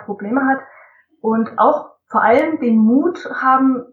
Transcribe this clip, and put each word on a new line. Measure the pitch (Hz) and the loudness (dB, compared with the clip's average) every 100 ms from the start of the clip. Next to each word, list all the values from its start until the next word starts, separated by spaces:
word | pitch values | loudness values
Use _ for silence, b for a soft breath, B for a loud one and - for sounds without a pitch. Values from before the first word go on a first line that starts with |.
| - | -8
Probleme | 202 202 262 269 | -10 -4 -2 0
hat. | 269 - B B B B _ | -2 -6 B B B B _
Und | 220 226 220 - | -2 -2 -2 0
auch | 247 302 - _ - | 2 0 -4 _ -6
vor | 214 | 0
allem | 214 254 320 311 | 2 2 0 -2
den | 240 220 | 0 2
Mut | 214 254 339 349 - - | 4 2 0 -4 -10 -4
haben, | 262 262 262 247 - | 0 2 2 0 -6